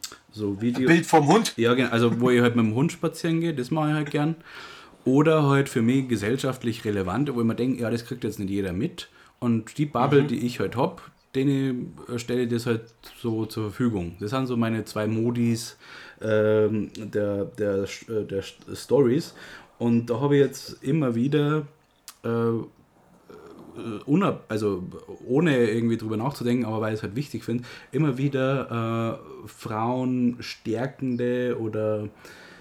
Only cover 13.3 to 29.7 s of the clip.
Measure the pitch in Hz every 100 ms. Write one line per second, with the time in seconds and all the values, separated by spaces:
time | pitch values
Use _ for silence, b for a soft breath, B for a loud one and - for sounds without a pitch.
13.3 | 110 110 113 107 95 123 101 85 87 104
14.3 | 131 127 120 113 110 - 104 107 110 117
15.3 | 120 117 117 - - B B B B 110
16.3 | 107 107 107 107 107 - - 107 107 101
17.3 | 101 98 - 104 98 98 - - 107 98
18.3 | 98 - - - 95 - 127 123 117 -
19.3 | - B B B - 117 117 120 120 143
20.3 | 143 135 - - - 131 156 131 113 139
21.3 | 147 147 156 147 _ _ _ - - 117
22.3 | 117 117 113 - _ _ _ _ _ -
23.3 | - - - - - 113 104 - 170 175
24.3 | - - 107 107 90 90 - - 95 -
25.3 | 135 170 131 117 117 113 113 110 107 131
26.3 | - 120 123 110 110 110 107 101 110 147
27.3 | 113 - 120 123 B B 131 156 127 139
28.3 | 131 131 135 - 117 113 113 113 - -
29.3 | - 110 - -